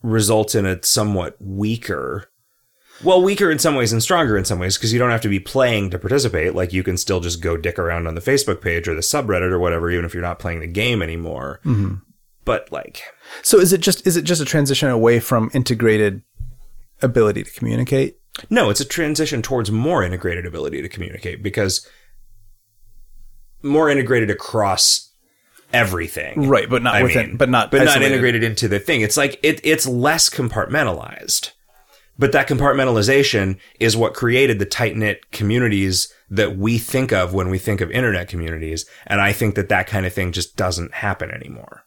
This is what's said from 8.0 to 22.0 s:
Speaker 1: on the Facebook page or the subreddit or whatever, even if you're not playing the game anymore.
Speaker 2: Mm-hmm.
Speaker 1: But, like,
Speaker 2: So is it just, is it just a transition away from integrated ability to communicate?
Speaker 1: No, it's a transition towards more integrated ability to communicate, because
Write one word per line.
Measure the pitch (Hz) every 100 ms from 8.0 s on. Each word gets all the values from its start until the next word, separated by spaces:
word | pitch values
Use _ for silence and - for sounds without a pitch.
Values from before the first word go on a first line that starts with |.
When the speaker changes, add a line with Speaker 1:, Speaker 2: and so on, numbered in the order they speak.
| 85
Speaker 1:
on | 82
the |
Facebook | 131 139 139 92
page | 90 85 85
or | 80
the |
subreddit | - 147 117 90 90
or | 90
whatever, | 87 82 85
even | 87 85
if |
you're | 90
not | 87 85
playing | 90 85
the | 82
game | 90 120 113
anymore. | 82 82 82 69 67 71 151
Speaker 2:
Mm-hmm. | 110 95 95 _ _ _ _ -
Speaker 1:
But, | 113 -
like, | 76 - - - - - -
Speaker 2:
So | - 208
is | 175
it | 185
just, | 180 - 185
is | 170
it |
just | 156 170
a | 139
transition | 160 139 135 143
away | 120 117 117
from | - 123 110
integrated | 139 123 113 117 107 104 98 _ - - - - - - _
ability | 131 120 107 104
to | -
communicate? | - 117 117 127 135 135 - _ - -
Speaker 1:
No, | 233 135
it's | 202
a | -
transition | - 151 151 151 131
towards | 107 127 104
more | 110 131 170
integrated | 90 90 92 87 87
ability | 80 73 69
to | 69
communicate, | - 90 - - -
because | 98 104 98 - - -